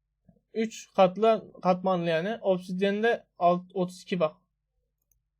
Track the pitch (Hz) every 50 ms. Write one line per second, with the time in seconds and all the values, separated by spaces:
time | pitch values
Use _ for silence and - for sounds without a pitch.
0 | _ _ _ _ _ _ _ _ _ _ - 220 226 220 - - - _ - -
1 | 190 180 180 190 214 226 220 196 - - - - - 180 185 180 180 190 185 175
2 | 170 170 160 160 170 208 233 - - 196 185 180 180 190 185 180 196 202 196 208
3 | 220 233 226 - - _ _ - 175 175 180 180 180 - - 196 180 180 - -
4 | - - 196 175 160 156 - _ _ _ _ _ _ _ _ _ _ _ _ _
5 | _ _ _ _ _ _ _